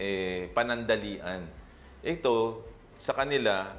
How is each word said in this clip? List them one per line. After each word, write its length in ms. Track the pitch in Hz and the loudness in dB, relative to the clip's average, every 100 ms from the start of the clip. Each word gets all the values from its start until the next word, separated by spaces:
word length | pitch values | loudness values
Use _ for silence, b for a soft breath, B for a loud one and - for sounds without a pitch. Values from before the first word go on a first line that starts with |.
eh, 480 | 98 95 92 90 87 120 | -2 0 0 -2 -2 0
panandalian. 880 | 120 120 113 110 104 95 87 92 82 - B B B B | 0 0 2 2 0 -6 -6 -6 -8 -14 B B B B
Ito, 640 | - 165 127 117 113 113 - - - - | -4 0 4 4 2 -2 -12 -18 -20 -8
sa 160 | - | -2
kanila, 640 | 135 139 139 110 98 98 | 0 2 4 4 2 0